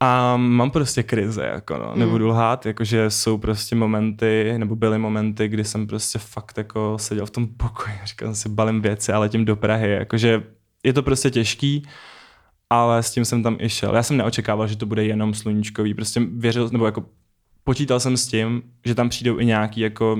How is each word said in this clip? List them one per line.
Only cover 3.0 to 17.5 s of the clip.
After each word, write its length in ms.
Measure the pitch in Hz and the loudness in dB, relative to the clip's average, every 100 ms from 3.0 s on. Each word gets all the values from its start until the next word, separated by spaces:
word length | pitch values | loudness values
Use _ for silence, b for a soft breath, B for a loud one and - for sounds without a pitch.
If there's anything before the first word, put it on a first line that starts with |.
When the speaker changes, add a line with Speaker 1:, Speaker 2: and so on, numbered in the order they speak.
| 110 | 2
Speaker 1:
jsou 280 | - 113 107 | 0 0 0
prostě 380 | 110 107 - 117 | 0 -4 -2 0
momenty, 800 | 110 107 110 107 113 110 107 117 | 2 2 0 0 2 2 2 0
nebo 180 | 110 110 | -2 0
byly 220 | 110 110 | 0 2
momenty, 500 | 110 107 107 107 107 | 0 0 -2 0 -2
kdy 160 | 110 | -2
jsem 220 | 107 110 104 | -2 -4 -4
prostě 320 | 107 - 110 | -4 -6 -8
fakt 400 | - 110 - - | -8 -14 -10 -10
jako 380 | 107 110 107 107 | -6 -4 -2 -4
seděl 280 | - 107 104 | -4 -6 -4
v 40 | |
tom 160 | 123 117 | -4 -4
pokoji, 480 | - 113 - 107 98 | -2 -6 -4 -8 -8
říkal 220 | 104 - 113 | -12 -10 -8
jsem 60 | |
si, 140 | 107 110 | -6 -4
"Balím 340 | 107 110 110 | 0 2 2
věci 300 | 104 104 - | 0 -2 0
a 60 | 107 | 2
letím 260 | 107 113 | 2 2
do 120 | 110 104 | 2 2
Prahy." 340 | 104 110 107 | 2 2 0
Jakože 520 | 101 104 113 117 110 - _ _ _ | 0 0 2 4 2 -2 _ _ _
je 80 | 135 | 0
to 100 | 131 | 2
prostě 280 | 135 135 135 | 2 2 2
těžký, 560 | 120 110 - 139 143 143 B B B B B B _ - | 2 0 0 0 0 -4 B B B B B B _ 0
ale 320 | 117 120 117 | 2 4 2
s 80 | 113 | 0
tím 140 | 123 | -2
jsem 180 | 113 120 | 0 0
tam 140 | 113 110 | 0 0
i 80 | 110 | -2
šel. 280 | - 104 107 | -2 0 2
Já 60 | |
jsem 140 | 117 139 | 2 0
neočekával, 500 | 110 - 110 107 110 | 0 -2 -2 -2 -2
že 100 | 107 | -4
to 100 | 104 | -4
bude 180 | 110 | 0
jenom 300 | 107 107 107 | 0 0 0
sluníčkový, 600 | 107 107 107 107 - 107 | -2 -2 -2 -2 -2 -2
prostě 260 | 104 110 120 107 | -2 -4 -2 -2
věřil, 360 | 120 117 120 117 | 0 0 0 0
nebo 140 | 120 110 | 2 0
jako 180 | 107 - _ _ _ _ | 0 -10 _ _ _ _